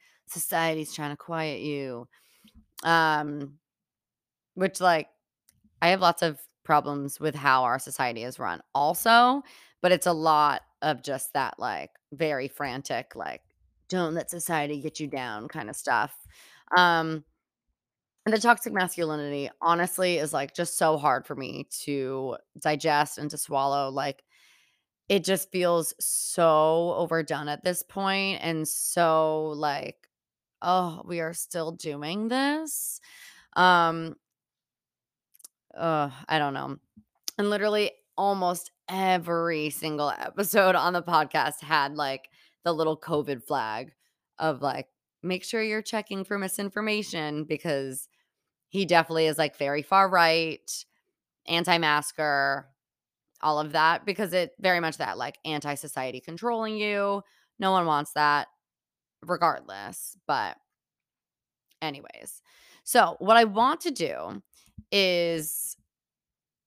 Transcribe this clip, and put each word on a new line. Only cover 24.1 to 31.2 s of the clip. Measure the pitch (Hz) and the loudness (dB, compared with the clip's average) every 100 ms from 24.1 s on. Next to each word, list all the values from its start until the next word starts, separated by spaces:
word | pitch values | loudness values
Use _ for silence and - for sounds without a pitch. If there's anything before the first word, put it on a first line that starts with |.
| - _ _ _ _ _ _ _ _ - | -6 _ _ _ _ _ _ _ _ 0
it | 196 | 0
just | 170 190 - | 2 -2 0
feels | 185 175 170 156 - | 0 2 2 0 -4
so | - - - - 165 156 156 165 170 - | -4 -4 -4 2 6 6 6 4 2 0
overdone | 170 165 156 151 147 | 0 0 -2 -4 -4
at | 147 | -4
this | 180 180 | -2 -4
point | - 196 196 196 196 185 | -6 -4 0 0 0 -2
and | 165 160 156 | -2 -2 -4
so, | - - - 165 160 156 156 156 147 | -4 -2 2 4 4 4 0 -4 -2
like, | 151 143 - - _ _ _ _ _ _ | -2 -2 -6 -14 _ _ _ _ _ _
"Oh, | 175 185 180 160 | 0 2 0 -6
we | - 170 | -8 -6